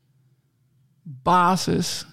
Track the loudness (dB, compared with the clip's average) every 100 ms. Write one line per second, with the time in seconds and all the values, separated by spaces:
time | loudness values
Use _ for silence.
0 | _ _ _ _ _ _ _ _ _ _
1 | -20 -6 0 4 4 2 0 -2 -2 -6
2 | -12